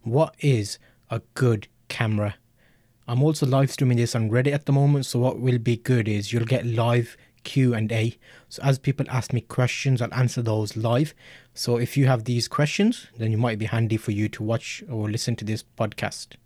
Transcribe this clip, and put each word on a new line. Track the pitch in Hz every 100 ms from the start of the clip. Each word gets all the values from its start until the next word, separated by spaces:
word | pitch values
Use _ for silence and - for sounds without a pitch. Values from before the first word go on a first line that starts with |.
What | 113 127 156 _
is | 147 123 101 - _ _ _
a | 113 _ -
good | 127 110 - _ _
camera? | - 113 107 104 - _ _ _ _ _ _ -
I'm | 120
also | 147 156 135
live | 135 135
streaming | - 131 120
this | 117 120
on | 110
Reddit | 117 135
at | 143 -
the |
moment, | 139 139 143 131
so | 123
what | 123 -
will | 131 123
be | 113 117
good | - 123 107
is | 104 101
you'll | 117 113
get | 127 120
live | 113 117 120 117 - _ _
Q | - 139 127 117
and | 110
A. | 113 113 - - - _
So | -
as | 139 135
people | - 135 131
ask | 127 -
me | 120
questions, | - - 127 - 139 127
I'll | 117 123
answer | 123 -
those | 113 110 107 113
live. | 113 120 156 - - - _
So | - - 120
if | 123 143
you | 135
have | 127
these | 110 120 -
questions, | - 151 - 208 247 - -
then | 113
it | 110
might | 123 110
be | 107
handy | 117 113 110
for | -
you | 104 104
to | -
watch | 107 113 - - 208
or | 113 107
listen | 107 - 117
to | 104
this | 107 - -
podcast. | 107 - 104 - - -